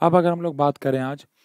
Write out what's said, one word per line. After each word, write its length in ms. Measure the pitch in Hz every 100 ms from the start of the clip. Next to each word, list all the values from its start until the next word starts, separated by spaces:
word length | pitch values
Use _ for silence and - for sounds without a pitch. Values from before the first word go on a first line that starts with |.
अब 140 | 165 180
अगर 160 | 175
हम 100 | 170
लोग 140 | 170 139
बात 220 | 143 143
करें 220 | 139 131
आज 260 | 131 143 - _